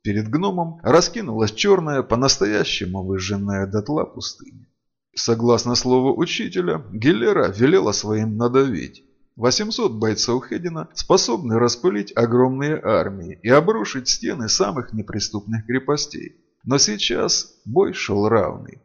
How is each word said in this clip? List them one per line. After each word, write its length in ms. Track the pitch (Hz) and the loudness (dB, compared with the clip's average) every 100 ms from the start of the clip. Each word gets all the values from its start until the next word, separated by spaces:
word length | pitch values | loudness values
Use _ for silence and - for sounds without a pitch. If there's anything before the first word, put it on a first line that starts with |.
Перед 280 | 107 104 110 | -2 -2 -2
гномом 500 | 143 196 180 165 160 | -2 -2 -2 -6 -4
раскинулась 680 | - 156 175 233 175 110 107 | 4 4 4 -6 -6 -2 -2
чёрная, 520 | - 208 190 160 139 | 0 2 4 2 -2
по-настоящему 1000 | - 117 135 - 202 104 - - 92 92 | 0 2 2 2 2 2 0 -2 -4 -6
выжженная 640 | 92 95 92 101 101 98 95 | -4 -4 -2 -4 -2 -2 -2
дотла 380 | 107 101 151 | -4 -2 -4
пустыня. 600 | - - - - - 110 _ _ _ _ _ | -4 -8 -12 -12 -20 -20 _ _ _ _ _
Согласно 640 | - - 113 117 117 120 | -6 -2 0 2 2 2
слову 420 | 120 127 127 135 - | -2 2 2 4 0
учителя, 680 | 180 - 220 185 175 - - | -2 -4 -4 -4 -2 -4 -6
Гиллера 580 | 101 127 208 233 185 92 | 0 2 4 2 2 0
велела 400 | 95 131 190 113 | 2 4 4 2
своим 460 | 101 104 107 110 107 | -2 -2 -2 -2 0
надавить. 680 | 120 131 139 90 62 - _ _ _ | 2 4 2 0 -6 -14 _ _ _
Восемьсот 580 | - 120 127 208 220 208 | -2 0 0 -2 -2 -2
бойцов 520 | 110 110 107 - 123 | 0 -2 0 0 -2
Хедина 420 | - - 170 160 147 | -2 -8 -6 -8 -10
способны 680 | - - 190 - 226 127 113 | -10 2 2 2 -2 0 2
распылить 540 | 120 - 180 208 202 | 2 2 -2 -2 -4
огромные 640 | - 117 123 127 131 147 156 | 0 2 4 2 2 -2 -2
армии 580 | 101 101 98 98 85 - | 0 2 0 -6 -12 -8
и 60 | 110 | 4
обрушить 580 | 139 170 226 196 135 123 | 4 4 0 -4 -6 -4
стены 400 | - - 175 110 | -2 -2 -4 -2
самых 460 | - 104 127 - | 0 0 -2 -6
неприступных 720 | 107 104 104 - 104 104 113 | -8 -6 -6 -4 -6 -4 -6
крепостей. 720 | 110 127 131 147 - - - _ _ _ | -2 -2 0 -2 -4 -10 -16 _ _ _
Но 140 | - 139 | 0 2
сейчас 800 | - 208 - 175 - - - _ | 2 0 -2 0 0 -2 -4 _
бой 280 | 107 143 196 | -2 0 0
шёл 360 | 180 - 101 107 | -2 -2 0 4
равный. 500 | 113 78 - - - | 2 2 -4 -16 -20